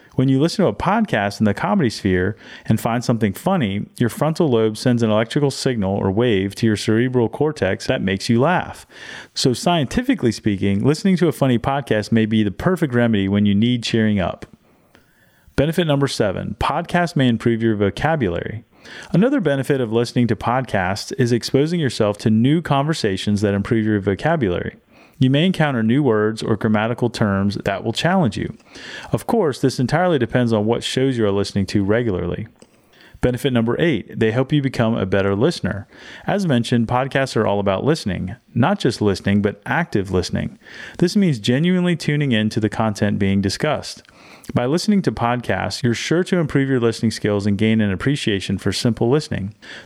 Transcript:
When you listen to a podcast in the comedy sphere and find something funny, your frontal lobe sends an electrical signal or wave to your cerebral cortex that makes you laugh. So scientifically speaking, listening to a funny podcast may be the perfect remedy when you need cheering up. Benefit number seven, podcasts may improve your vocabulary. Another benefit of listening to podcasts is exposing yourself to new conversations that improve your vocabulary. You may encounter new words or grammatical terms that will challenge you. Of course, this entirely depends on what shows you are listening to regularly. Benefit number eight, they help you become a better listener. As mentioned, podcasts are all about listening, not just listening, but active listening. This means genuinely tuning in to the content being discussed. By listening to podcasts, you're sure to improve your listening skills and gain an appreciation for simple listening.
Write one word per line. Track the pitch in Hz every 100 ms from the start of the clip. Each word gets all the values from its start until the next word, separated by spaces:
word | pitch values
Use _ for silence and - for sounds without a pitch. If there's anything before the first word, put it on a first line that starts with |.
| -
When | - 131
you | 131
listen | 165 -
to | 156
a |
podcast | 104 165 214 220 117 101 -
in | 107
the |
comedy | 98 175 202 123
sphere | - 98 90 92 104 - - -
and | 110
find | 120 117
something | 120 113 110
funny, | - 185 190 107 101 - -
your | 120
frontal | - 151 160 165
lobe | 117 110 107
sends | 131 120
an | 113
electrical | 107 117 147 139
signal | - 135 120 95 101
or | 98
wave | 95 123 98 98 -
to | 113
your | 104
cerebral | - 110 127 127 110
cortex | - 151 151 95 - -
that | 131
makes | 92 98 -
you | 117
laugh. | 147 180 - - - - - - -
So | - 135
scientifically | 120 175 175 127 - 247 233 120
speaking, | 104 107 98 98 98 123
listening | 156 196 180
to | 170
a |
funny | - 139 117
podcast | - 139 - 107 101
may | 117 110
be | 110
the | 101
perfect | 92 175 185 156
remedy | 120 117 107 95
when | 101 104
you | 101
need | 117 123
cheering | 110 117 110 101
up. | 85 - - - _ _ _ _ _ _ _ _ - -
Benefit | 147 160 165
number | 143 139
seven, | - 107 92 95 98
podcasts | 127 143 165 175 170 151
may | 127
improve | 113 120 113
your | 113 104
vocabulary. | 98 - 147 160 101 85 - 107 - _ - - -
Another | 165 240 277
benefit | 151 139 131 139
of | 117
listening | 113 120 123 117
to | 107
podcasts | 117 123 127 101 92 95 - -
is | 120
exposing | 120 - 135 151 175
yourself | 135 - 104 101
to | 117
new | 110 127 165
conversations | 160 139 147 160 101 95 - 104
that | 104
improve | 101 101 113 107
your | 104
vocabulary. | 98 95 151 165 101 87 - - _ - - -
You | 131
may | 139 185
encounter | 180 151 127
new | 110 131
words | 143 107 107 110
or | - 110
grammatical | 110 107 113 120 120
terms | - 110 98 98 101 -
that | 98
will | 110
challenge | - 160 190 135 127
you. | - - _ - - - -
Of | 117 -
course, | 233 165 120
this | 131 -
entirely | 123 151 180 151
depends | 117 127 120
on | 110 107
what | 120
shows | - - 135 120
you | 107
are |
listening | 98 98 101 95
to | 104
regularly. | 98 110 120 90 87 87 107 _ - _ _ _ - -
Benefit | 123 123 143
number | 120 113 -
eight, | 170 120 - 107
they | 113
help | 113 131
you | 147
become | 135 - 113 117
a | 98
better | 98 98 98
listener. | 147 - 92 95 - - - - -
As | 196 185
mentioned, | 120 113 120 113
podcasts | 123 135 143 131 120
are | 104
all | 101
about | 101 95
listening, | 127 160 101 87 90 - _ 117
not | 139 202
just | 135 -
listening, | 104 92 101 101
but | 101 - -
active | 139 170 107 95
listening. | 92 85 90 - - - - - -
This | 180 208
means | 190 123
genuinely | 101 127 175 185 175 165
tuning | - 147 143
in | 110 107
to | 110
the | 107
content | - 110 101 104 104
being | 98 98
discussed. | 98 - 151 135 - - - - - - -
By | 127 123
listening | 170 - 202
to | 156
podcasts, | 110 120 123 117 95 92 -
you're | 123
sure | 113 - 160
to | 180 180
improve | 151 143 135
your | 131
listening | 117 - 113
skills | - - 104 104
and | 98
gain | 110 110
an | 104
appreciation | 92 135 143 - 98 - 98
for | 101
simple | 92 120 113 120
listening. | 147 - - 98 - - -